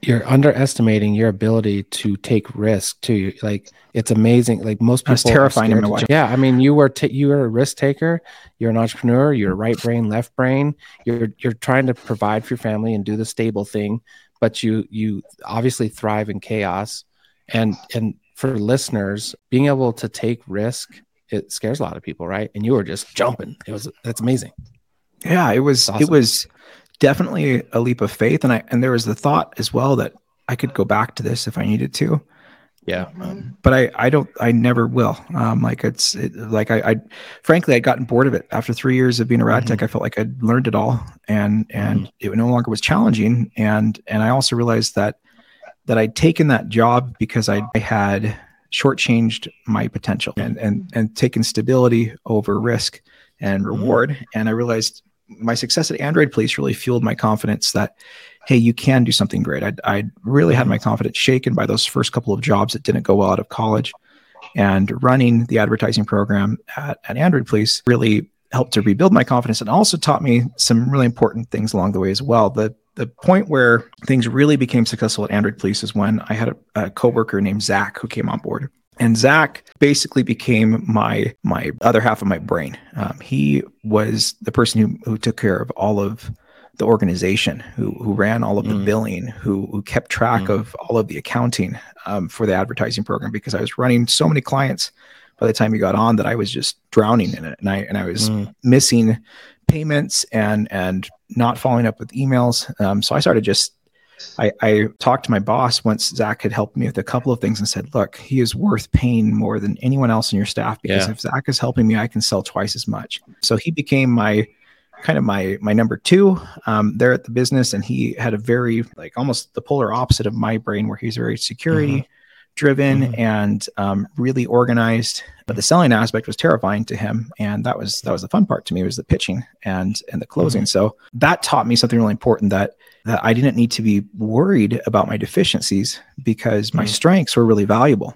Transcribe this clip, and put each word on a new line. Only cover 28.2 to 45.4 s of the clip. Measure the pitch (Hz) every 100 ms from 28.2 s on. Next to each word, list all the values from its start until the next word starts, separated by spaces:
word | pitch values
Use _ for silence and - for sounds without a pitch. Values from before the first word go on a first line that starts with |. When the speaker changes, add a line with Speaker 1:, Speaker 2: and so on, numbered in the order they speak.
| 117 156
Speaker 2:
And | 131
I, | 117 -
and | 120
there | 127
was | 120
the | 113
thought | - 143 156 156 -
as | 110
well | 120 131 131
that | 110 _ _ _ -
I | 127
could | -
go | -
back | 98 104 117 -
to |
this | 107 123 -
if | -
I |
needed | 101 110 131
to. | - - 151 _ _ _ _ _ _ -
Speaker 1:
Yeah. | 90 90 90
Speaker 2:
Um, | 92 95 101 -
but | 135
I, | 131 123 -
I | 120
don't, | 147 131 -
I | 120
never | 117 120 120 117
will. | 123 110 - -
Um, | 170 113 120
like, | 117 117
it's, | 117 120 -
it, | - - -
like, | 110 110 107
I, | 110 107
I, | 110 - - - -
frankly, | - 165 165
I'd | 123
gotten | 123 123
bored | 127 120 135
of |
it. | - -
After | 110 -
three | 113 131
years | 127 127 120
of | 117
being | 117
a |
rad | 113 117
Speaker 1:
Mm-hmm. | 117
Speaker 2:
tech, | 110
I | -
felt | -
like | 117 -
I'd | 113 127
learned | 113 120 127
it |
all, | 101 110 123 - - -
and, | 107 104 107 107
and | 104 104 104
Speaker 1:
Mm-hmm. | 101 _ 104
Speaker 2:
it | 101
no | 117
longer | 123 120
was | 107
challenging. | - 175 220 110 107 120 110 -
And, | 107 107 110 107 -
and | 110
I | 110
also | 131 131
realized | 120 120 113 110
that, | - 104 - _ _